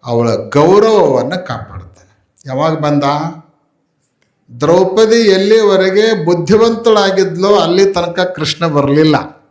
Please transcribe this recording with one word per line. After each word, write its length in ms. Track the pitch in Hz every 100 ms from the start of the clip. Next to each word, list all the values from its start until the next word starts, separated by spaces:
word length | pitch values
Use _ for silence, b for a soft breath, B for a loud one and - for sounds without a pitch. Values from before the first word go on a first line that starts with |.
ಅವಳ 300 | 123 117 120
ಗೌರವವನ್ನು 1120 | 117 - 143 156 202 220 214 156 127 123 180 -
ಕಾಪಾಡ್ತಾನೆ. 880 | 113 - 95 - _ _ _ _ _ 135
ಯಾವಾಗ 320 | 131 160 156
ಬಂದ? 260 | 147 143 139 147 160 165 - _ _ _ _ _ _ _ _ _ _ 120
ದ್ರೌಪದಿ 560 | 175 175 185 196 220 233
ಎಲ್ಲಿವರೆಗೆ 1080 | 220 190 196 220 208 190 190 190 220 208
ಬುದ್ಧಿವಂತಳಾಗಿದ್ಲೋ 1300 | 160 170 156 214 233 226 233 214 196 190 185 160 196 208
ಅಲ್ಲಿ 340 | 165 180 196
ತನಕ 280 | 180 175 170
ಕೃಷ್ಣ 460 | 180 - 156 - 170
ಬರಲಿಲ್ಲ. 800 | 147 139 143 160 143 - - _